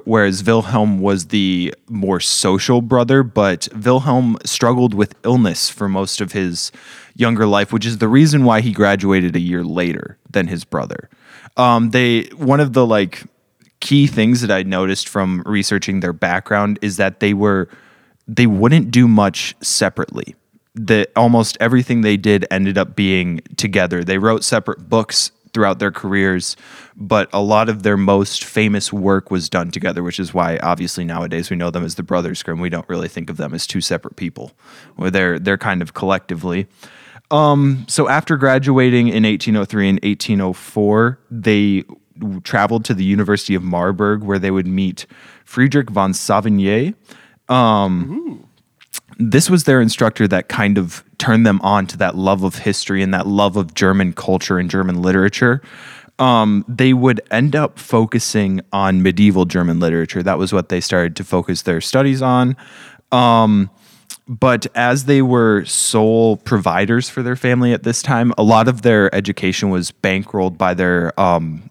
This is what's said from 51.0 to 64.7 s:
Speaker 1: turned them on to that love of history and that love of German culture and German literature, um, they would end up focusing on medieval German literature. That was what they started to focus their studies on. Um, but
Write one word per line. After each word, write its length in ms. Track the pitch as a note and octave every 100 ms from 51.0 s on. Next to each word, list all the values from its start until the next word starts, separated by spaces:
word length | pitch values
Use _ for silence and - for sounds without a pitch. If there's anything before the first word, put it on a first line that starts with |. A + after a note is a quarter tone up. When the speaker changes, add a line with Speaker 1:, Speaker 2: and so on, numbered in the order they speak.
| - -
Speaker 1:
turned 260 | - A2+ A2+
them 140 | G2
on 240 | F#2+ G2+ F#2+
to 100 | F2+
that 180 | F#2+ F2+
love 260 | F#2+ G2
of 140 | F#2+ -
history 460 | - G2 - F#2+
and 120 | F#2+
that 120 | F#2+ F#2
love 300 | G2+ G2+ G2
of 180 | F2
German 380 | - F#2+ G2 F#2
culture 460 | E2+ - F#2 - F#2
and 120 | F2+
German 320 | F#2+ F#2 F2+
literature, 580 | F2+ F#2+ G2 - B2 C3 - - - - - -
um, 460 | C3 A#2 G#2+ G#2 G2
they 260 | A#2+ C3
would 280 | B2+ B2+ A2 -
end 240 | A2 C#3+
up 240 | D3 D3+ -
focusing 840 | - A#2 A2+ A#2+ - A2 G2 F#2+ -
on 300 | G2 G2 F#2+
medieval 420 | F#2+ F2+ G#2 F#2+
German 340 | F2 F#2 F2 E2+
literature. 440 | E2+ E2 D#2+ -
That 160 | F2+ E2
was 140 | F#2
what 160 | G2+ F2
they 120 | F2+
started 340 | - F#2 E2+ E2
to 80 |
focus 380 | G2 F#2 E2+ F2
their 180 | - E2+
studies 420 | - C3 C#3 C3
on. 340 | C3 B2+ B2+ B2+ - - - - -
Um, 580 | B2 B2 A#2 A2 G#2 F#2+ _ _ _ - - -
but 400 | A#2+ C3 A#2+ -